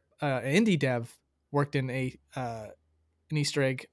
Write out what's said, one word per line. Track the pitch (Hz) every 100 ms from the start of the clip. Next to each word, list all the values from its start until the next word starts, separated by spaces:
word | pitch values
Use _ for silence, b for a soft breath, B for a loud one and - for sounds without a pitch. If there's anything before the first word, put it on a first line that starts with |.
| _ -
uh, | 147 131
an | 120 160 226
indie | 170
dev | 135 123 117 - _ _ -
worked | 143 143 139
in | 131
a, | 127 131 - _ -
uh, | 123 113 104 95 _ _ _ _ -
an | 151
Easter | 143 147
egg | 131 127 -